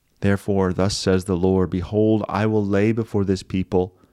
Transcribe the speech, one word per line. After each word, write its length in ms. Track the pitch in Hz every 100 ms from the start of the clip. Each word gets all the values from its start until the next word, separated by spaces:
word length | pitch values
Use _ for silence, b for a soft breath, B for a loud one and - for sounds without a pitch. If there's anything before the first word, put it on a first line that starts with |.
| _ -
Therefore, 540 | 98 98 - 98 92
thus 240 | 90 95 -
says 300 | - 95 90
the 100 | 87
Lord, 340 | 92 95 90
Behold, 540 | 92 85 104 110 110 104
I 180 | 98 110
will 200 | 107 101
lay 240 | 101 107
before 340 | 113 110 104
this 200 | 98 95
people 520 | - 95 90 95 92 _ b